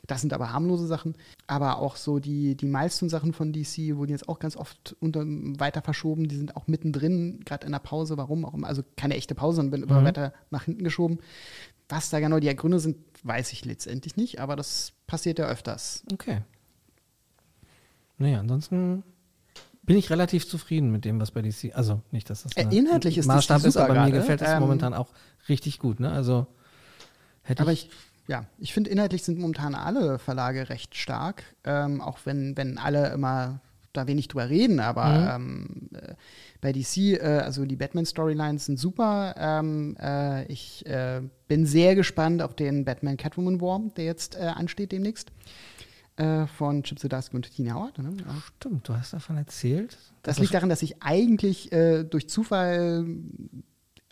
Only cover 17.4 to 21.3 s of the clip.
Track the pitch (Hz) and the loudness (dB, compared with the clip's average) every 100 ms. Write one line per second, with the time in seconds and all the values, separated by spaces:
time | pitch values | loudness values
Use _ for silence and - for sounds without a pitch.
17.4 | _ _ _ _ _ _ _ - 139 117 | _ _ _ _ _ _ _ -2 2 2
18.4 | 110 135 - 180 180 185 - _ _ _ | 0 -2 0 0 0 -2 -6 _ _ _
19.4 | _ - - _ - 196 - 165 180 175 | _ -20 -20 _ 4 6 6 2 4 2
20.4 | - 165 - 160 131 107 107 110 107 | 0 -8 -2 2 4 2 0 0 0